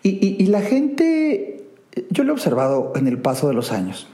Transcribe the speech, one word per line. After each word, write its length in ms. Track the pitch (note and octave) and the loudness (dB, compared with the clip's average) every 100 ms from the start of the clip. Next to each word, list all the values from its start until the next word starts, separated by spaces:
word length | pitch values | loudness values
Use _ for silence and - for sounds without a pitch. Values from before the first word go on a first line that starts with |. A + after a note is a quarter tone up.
Y, 60 | G3 | 0
y, 340 | F#3+ G3 - | 2 0 2
y 40 | F#3+ | 2
la 120 | G3+ | 2
gente, 1080 | G3 C4+ C#4+ - E4 D#4+ D#4 B3 - - - - _ - - | 2 0 0 2 2 2 0 -2 -4 -12 -20 -20 _ -12 -4
yo 160 | F3 | 0
lo 60 | C#4 | 0
he 20 | |
observado 580 | D4 E3 B2 C3 C3+ - | 0 0 2 2 0 -2
en 120 | D3 C3+ | 0 0
el 100 | B2 | 0
paso 300 | C#3 B2+ D3 | -2 0 0
de 60 | |
los 180 | A#2+ A2+ | 0 -2
años 380 | G#2+ F#2 F#2+ - | -4 -4 -8 -16